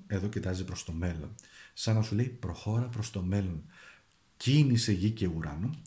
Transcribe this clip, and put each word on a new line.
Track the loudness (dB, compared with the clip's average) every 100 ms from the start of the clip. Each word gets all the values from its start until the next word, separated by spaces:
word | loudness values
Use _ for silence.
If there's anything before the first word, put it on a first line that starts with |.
| -4
εδώ | -2 -2
κοιτάζει | -2 -2 -4
προς | -4 -8
το | -6
μέλλον. | -2 -2 -2 -8 -14 -20 -20 -14
Σαν | -2 2 2
να |
σου | 2 0
λέει, | 0
«Προχώρα | -4 -6 -6 -2 -2 -2
προς | -4 -4
το | -4
μέλλον. | 0 0 0 -4 -10 -18 -20 -20 _ _ _ -4
Κίνησε | 4 6 6 6 4
γη | 2 2
και | 2 -2
ουράνο | -2 -6 -4 -6 -6